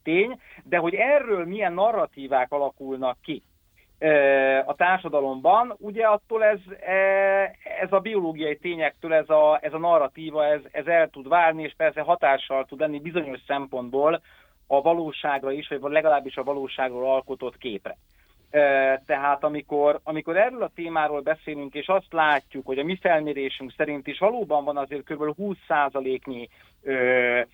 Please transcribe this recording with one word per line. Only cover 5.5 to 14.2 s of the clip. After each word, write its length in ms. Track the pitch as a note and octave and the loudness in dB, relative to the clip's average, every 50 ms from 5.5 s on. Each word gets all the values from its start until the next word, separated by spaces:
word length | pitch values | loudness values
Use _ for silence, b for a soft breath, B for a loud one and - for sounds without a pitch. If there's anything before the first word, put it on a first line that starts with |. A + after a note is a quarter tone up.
| G3 A3 B3 B3 G#3 | 6 6 4 0 -4
ugye 280 | - G3+ G#3 G3+ A3+ A3+ | -12 -10 -10 -4 0 2
attól 380 | A3 G#3 G#3 _ - A3+ A3 G#3+ | 2 2 2 _ -4 -2 2 2
ez, 160 | G#3+ G#3 F#3+ F#3 F#3 G3 - | 2 2 2 -6 -16 -18 -12
e, 140 | - F3+ F#3 F#3+ G3 F#3+ G3 G3 G3 G3 G3 G3 G3 F3+ - _ - - - - | -6 -2 0 2 2 4 4 4 4 4 4 2 0 0 -4 _ -14 -12 -6 -6
ez 100 | F#3 F3+ | -4 0
a 80 | G3 F#3+ | 0 0
biológiai 580 | F#3 A3+ A3 G3 F3 D#3+ D#3+ D3+ D#3 D3+ D3 | 0 0 -2 -2 -2 -2 -4 -4 -4 -6 -6
tényektől 560 | - - F3+ E3+ E3 D#3 C#3+ - - - E3 D#3+ | -6 -6 -8 -4 -2 -4 -4 -4 -6 -4 0 0
ez 160 | D#3 D3+ - | 0 2 4
a, 300 | D#3 D3+ D3+ D3+ D3+ D3 | 4 6 6 6 4 2
ez 120 | - D3+ D3+ | 0 -4 -6
a 40 | |
narratíva, 680 | D#3+ E3 F3 E3+ D#3 C#3 B2+ _ D#3+ D#3+ D#3 D3 D#3 D3 | -2 2 4 4 4 2 0 _ -8 -12 -6 -2 0 2
ez, 160 | D3 D3+ D3 C3 - | 2 0 0 -4 -8
ez 140 | - D#3 C3 | -10 -8 -2
el 240 | D#3+ E3+ E3 D#3+ D3+ | 2 2 2 2 0
tud 180 | - C#3+ B2+ | -2 -12 -4
válni, 360 | C3+ E3 F3 E3 E3 D#3+ D#3+ D#3 | 0 2 4 4 4 2 0 -8
és 100 | C#3+ - | -10 -6
persze 240 | - D#3+ D3+ C#3+ D3+ | -2 -2 -2 0 -2
hatással 640 | D3 D3+ F3 E3+ D#3+ C#3 C3+ C3+ - - C#3 C3+ C3 | 0 0 0 2 4 2 2 2 0 -4 -4 -4 -4
tud 140 | - C#3 C3 | -4 -4 -4
lenni 200 | D#3 D3+ D3 C#3+ | -4 -4 -4 -6
bizonyos 400 | D3 E3 D#3+ F3+ D3+ C#3 C3 C3 _ | -10 -6 -6 -6 -6 -6 -10 -12 _
szempontból 760 | - C#3+ C#3 C#3 C3+ C3+ B2+ B2 A#2+ C3 C3+ C#3+ D#3+ E3+ - | -6 -6 -6 -4 -6 -8 -8 -8 -4 -2 2 2 2 2 0